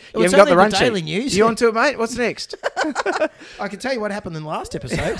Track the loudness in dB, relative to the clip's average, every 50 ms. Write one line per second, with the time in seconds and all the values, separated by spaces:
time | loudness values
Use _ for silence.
0 | -16 -8 0 0 2 6 8 8 8 8 8 6 6 4 4 2 0 0 0 -2
1 | -4 -4 -4 -4 -2 0 2 4 4 2 2 2 0 0 2 2 0 0 0 -2
2 | -4 -4 -4 -4 -4 -4 -4 -6 -12 -14 -14 -8 -8 -6 -4 -4 -4 -2 -2 -2
3 | -2 -2 -2 -2 -4 -4 -4 -12 -20 -20 -12 -10 -10 -10 -8 -8 -6 -6 -4 -4
4 | -4 -6 -8 -8 -10 -10 -10 -10 -8 -8 -8 -8 -8 -8 -10 -10 -8 -6 -6 -4
5 | -4 -4 -6 -2